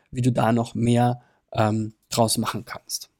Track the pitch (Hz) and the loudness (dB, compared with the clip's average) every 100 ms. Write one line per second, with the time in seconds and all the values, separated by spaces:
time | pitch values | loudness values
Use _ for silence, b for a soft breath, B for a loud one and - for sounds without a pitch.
0 | _ 131 123 123 113 117 117 - 117 120 | _ -2 0 2 2 2 0 -2 2 4
1 | 120 123 b b b 117 110 107 110 - | 2 0 b b b -2 0 0 -4 -10
2 | - - 113 - 107 104 - - - - | -6 0 2 0 -4 -6 -10 -16 -12 -12
3 | - | -12